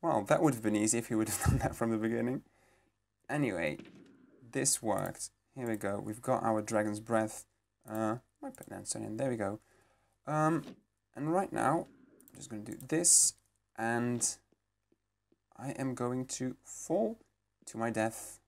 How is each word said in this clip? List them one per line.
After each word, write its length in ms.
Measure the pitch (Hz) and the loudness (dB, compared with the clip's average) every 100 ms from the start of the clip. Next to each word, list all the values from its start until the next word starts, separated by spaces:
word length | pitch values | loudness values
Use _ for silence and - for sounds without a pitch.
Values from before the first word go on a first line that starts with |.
well, 220 | 170 127 101 | 2 2 4
that 140 | 156 | 6
would 120 | 165 | 6
have 100 | 120 | 4
been 120 | 110 107 | 2 2
easy 220 | 107 117 | 4 2
if 100 | 117 | 0
he 80 | 110 | 0
would 140 | 110 | 0
have 140 | - | 2
<laughs> 20 | - | 2
done 120 | 135 | 2
that 160 | - - | 0 -2
from 160 | 117 | 0
the 60 | 113 | 0
beginning. 460 | 113 117 117 170 - _ _ _ _ _ _ _ _ | 0 0 0 -2 -8 _ _ _ _ _ _ _ _
Anyway, 480 | 147 139 90 80 71 - - - - - - 117 | 0 0 2 -2 -2 -10 -20 -20 -20 -20 -20 -6
this 300 | 135 135 - | -2 0 0
worked. 480 | 113 98 92 - - _ _ - | 0 0 -2 -6 -12 _ _ -8
Here 120 | 120 | -4
we 80 | 110 | -2
go. 240 | 101 101 | -2 -4
We've 220 | 101 107 | -6 -8
got 220 | 120 127 | -2 0
our 180 | 113 110 | 2 0
dragon's 380 | 107 113 107 104 | 2 0 2 -2
breath. 460 | 110 113 110 - - _ _ _ - | 0 2 2 -4 -16 _ _ _ -8
Uh, 280 | 110 110 120 _ _ | -2 0 -2 _ _
might 140 | 277 262 | -14 -12
put 120 | - | -12
an 60 | |
answer 260 | 98 107 113 | -12 -8 -6
in. 180 | 107 107 | -6 -4
There 120 | 135 | -2
we 80 | 120 | -2
go. 220 | 101 107 _ _ _ _ _ _ - | -2 -4 _ _ _ _ _ _ -4
Um, 360 | 156 156 160 147 - _ _ _ - | 2 4 2 -2 -16 _ _ _ -6
and 180 | 147 | 0
right 180 | 175 196 | 0 0
now, 360 | 107 117 151 - - - - - | 2 2 2 -2 -14 -20 -20 -20
I'm 60 | - | -18
just 120 | - | -12
gonna 120 | 107 | -10
do 160 | 104 - 131 | -8 -10 -2
this, 460 | 156 170 - - - _ _ _ - | 2 6 6 6 0 _ _ _ -4
and 600 | 113 117 120 120 - - _ _ _ _ _ _ _ _ _ _ _ - | 0 2 0 0 -2 -4 _ _ _ _ _ _ _ _ _ _ _ -12
I 140 | 127 | -10
am 240 | - 135 120 | -4 -4 -2
going 300 | 120 127 131 | -2 -2 -4
to 300 | - 127 123 | -4 -6 -6
fall 540 | - - - 165 220 226 _ _ _ _ - | -14 -14 -2 0 0 -4 _ _ _ _ -14
to 120 | 113 | -4
my 120 | 117 | -2
death. 500 | 113 110 - - - | 0 0 -2 -14 -18